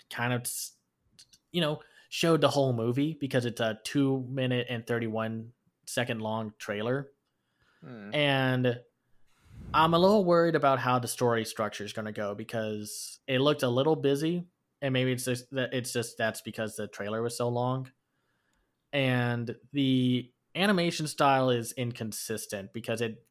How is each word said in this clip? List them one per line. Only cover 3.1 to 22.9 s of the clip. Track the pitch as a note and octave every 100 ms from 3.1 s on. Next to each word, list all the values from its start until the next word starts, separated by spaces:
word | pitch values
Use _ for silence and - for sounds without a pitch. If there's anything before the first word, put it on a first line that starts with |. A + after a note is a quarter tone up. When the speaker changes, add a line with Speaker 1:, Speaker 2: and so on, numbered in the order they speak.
| D#3
Speaker 1:
because | C3+ C3 A#2+
it's | A2
a | A2+ G#2+
two | - D3 C#3 C3+ B2
minute | C3+ B2+ B2 A#2
and | A#2 A#2
thirty-one | A#2 A2+ A2 A2 A2+ A2+ - _ _ -
second | - A#2+ A2+
long | A2 A2+ A2 -
trailer. | - G#2 A2+ C3+ C#3 _ _ _ _ _ _ _
Speaker 2:
Hmm. | C#3+ A#2 G2+
Speaker 1:
And | D3+ C#3+ C3+ C3 B2+ B2+ A#2+ - _ _ _ _ _ _ - -
I'm | D3+ D#3+
a | E3+
little | F#3+ G#3+
worried | F3+ E3+ E3+ D#3
about | C#3 C3
how | B2 B2
the | A#2
story | - A#2+ A#2
structure | G#2+ - G#2 -
is | G#2
gonna | - G#2+
go | G#2+ G#2
because | G2+ A2+ A#2 G#2+ G#2+ G#2+ - - - -
it | C3
looked | D3 D3
a | B2+
little | B2 D3+ D3+
busy, | C#3 C#3+ D#3+ F3 F3 _ _ -
and | C#3
maybe | B2+ B2+
it's | B2+
just | B2+ B2 -
that, | C3+ B2
it's | C3 A#2
just | A#2+ A2 -
that's | A2 G#2+
because | - A2 A2 -
the | G#2
trailer | - G2+ A2
was | A#2 A#2
so | A#2+
long. | A#2+ B2 C3 B2+ _ _ _ _ _ _ _ _ _ _
And | C#3+ C3 B2+ A#2+ A#2+ A#2 - _
the | C#3+ C3+ C3 B2+ B2 B2 _ _ D#3
animation | G3+ F#3 E3+ E3 D3+
style | - C#3+ C3+ C3
is | A#2+ A2+
inconsistent | - A#2+ A#2+ A2+ - - G#2+ - G2+ G2
because | A2+ A#2